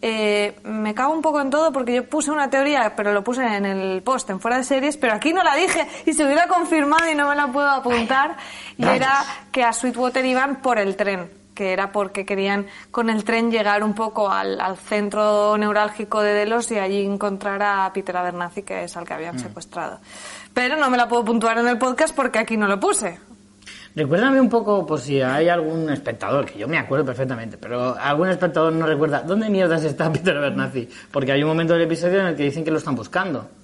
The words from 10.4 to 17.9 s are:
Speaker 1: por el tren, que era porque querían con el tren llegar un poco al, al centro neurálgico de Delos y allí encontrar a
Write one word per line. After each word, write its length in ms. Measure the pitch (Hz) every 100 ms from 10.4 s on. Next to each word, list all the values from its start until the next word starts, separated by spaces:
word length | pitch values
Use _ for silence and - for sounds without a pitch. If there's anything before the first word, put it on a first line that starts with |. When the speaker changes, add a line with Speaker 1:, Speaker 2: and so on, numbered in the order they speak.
| 269 269
Speaker 1:
por 200 | 262 233
el 200 | 196 196
tren, 320 | 202 196 175 - - -
que 160 | 196
era 220 | 185 196
porque 320 | 208 196 196 196
querían 400 | 196 196 202 202 - -
con 180 | - 220
el 140 | 220
tren 260 | 208 226 233
llegar 320 | 226 208 208
un 120 | 214
poco 360 | 208 220 208 202
al, 300 | 196 196 190
al 160 | 185 185
centro 840 | - 214 208 208 214 208 208 208
neurálgico 640 | 208 208 214 208 208 220
de 120 | 208
Delos 360 | 208 208 233 226
y 80 | 220
allí 260 | 190 196 196
encontrar 580 | 202 208 196 202 196
a 260 | 208 196 190